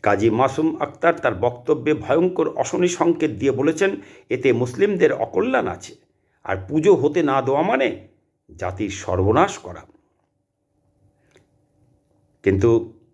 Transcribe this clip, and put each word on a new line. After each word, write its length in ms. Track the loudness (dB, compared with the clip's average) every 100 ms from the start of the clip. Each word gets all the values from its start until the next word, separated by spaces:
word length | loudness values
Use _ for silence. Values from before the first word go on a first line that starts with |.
কাজী 260 | 0 2 2
মাসুম 520 | 2 0 2 -2 -2
আক্তার 320 | -8 0 0
তার 220 | 2 -2 0
বক্তব্যে 580 | -2 -2 -2 -2 0
ভয়ঙ্কর 560 | -2 0 0 2 0 -2
অশনি 380 | -2 -4 0 -2
সংকেত 440 | 2 0 2 -2
দিয়ে 200 | 0 -2
বলেছেন, 500 | 0 0 0 -2 -2 -12 -20 _
"এতে 240 | 0 2
মুসলিমদের 600 | 2 0 0 0 2 2
অকল্যাণ 540 | 2 -2 -2 0 0 -2
আছে, 280 | -8 -14 -20 _ _ _ _
আর 140 | -8 -8 -4
পুজো 280 | 0 4 4
হতে 280 | 4 0
না 180 | 0 0
দেওয়া 200 | 0 0
মানে 460 | 0 0 0 -4 -14 _ _ _ _ -10
জাতির 340 | -8 -6 -6
সর্বনাশ 680 | -6 -4 0 2 2 2 -2
করা।" 280 | -14 -18 -20 _ _ _ _ _ _ _ _ _ _ _ _ _ _ _ _ _ _ _ _ _ _ _ _ _
কিন্তু 500 | 0 2 4 2 0 -16 _